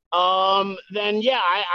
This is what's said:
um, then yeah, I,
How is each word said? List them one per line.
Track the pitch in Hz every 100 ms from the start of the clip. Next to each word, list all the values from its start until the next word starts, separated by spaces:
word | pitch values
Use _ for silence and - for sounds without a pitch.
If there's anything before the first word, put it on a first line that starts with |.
| -
um, | 175 180 185 190 196 196 190 -
then | 202 208 214
yeah, | 233 254
I, | 180 190 185